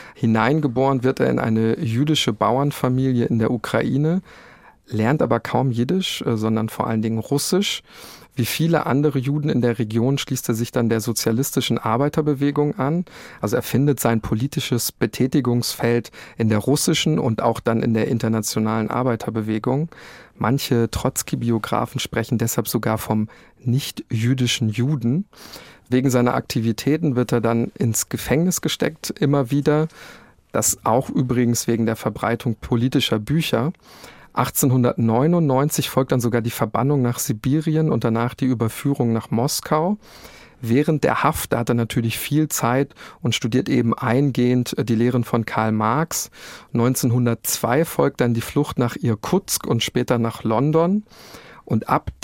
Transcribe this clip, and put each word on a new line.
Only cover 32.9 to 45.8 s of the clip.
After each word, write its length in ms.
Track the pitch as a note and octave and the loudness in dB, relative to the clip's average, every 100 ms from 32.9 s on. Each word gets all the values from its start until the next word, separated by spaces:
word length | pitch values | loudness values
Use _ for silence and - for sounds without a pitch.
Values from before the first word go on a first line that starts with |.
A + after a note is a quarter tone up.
| C3+ - A2 | 0 0 -2
Bücher. 560 | G#2+ D3+ D#3+ A#2 C3 - - - - - - | 0 -2 0 0 0 -4 -14 -20 -20 -20 -8
Achtzehnhundertneunundneunzig 1600 | - B2 - C#3+ B2+ B2 - A2+ A2+ D3 F3 D#3 C3 D3 - C3+ | -2 -2 0 2 4 2 2 2 4 4 4 2 2 2 -2 -2
folgt 200 | - C3 | 0 0
dann 100 | C3 | 0
sogar 200 | A#2 A#2 | 0 0
die 100 | A#2 | -2
Verbannung 520 | - A2 A2 C3 C#3+ | -2 -2 0 2 2
nach 160 | B2 A#2+ | 0 -2
Sibirien 720 | - G#2+ C3 D3 D#3 D#3 D#3+ | -4 -4 0 0 0 0 2
und 120 | C3 | 2
danach 300 | A#2 A2+ A#2+ | 2 0 0
die 140 | - C3 | 0 -2
Überführung 680 | B2 A2+ - C#3+ C#3 A#2+ | 0 -2 -2 -2 0 2
nach 180 | A2+ - | 0 0
Moskau. 680 | A2 C3 - - D3+ E3+ G#3 - - - - - - | -2 0 -2 -2 0 0 -2 -6 -20 -20 -20 -20 -10
Während 420 | A2+ A#2+ D3+ D#3 | 0 2 2 2
der 180 | C#3 A#2+ | 2 2
Haft, 300 | C#3 D#3+ - | 0 0 -2
da 60 | A#2+ | -2
hat 100 | A#2 | 0
er 60 | |
natürlich 440 | A#2 A2+ - A2+ - | 0 0 0 -2 -4
viel 300 | - C#3+ D#3 | -2 0 0
Zeit 460 | - A#2 B2+ C#3+ - - - | 0 0 2 0 -4 -20 -6
und 140 | A#2 | -4
studiert 340 | A2+ A#2+ B2 - | -2 0 0 2
eben 240 | B2+ A#2 | 2 2
eingehend, 840 | A2+ A#2+ A#2+ D3 B2 B2 B2+ A#2+ - | 0 0 2 2 2 2 2 0 -2
äh, 80 | G#2 | 0
die 80 | |
Lehren 300 | A2 A#2+ B2 | 2 2 2
von 200 | A#2 A#2+ | 0 0
Karl 280 | A2+ - A2 | 0 -2 0
Marx. 580 | G#2+ | 2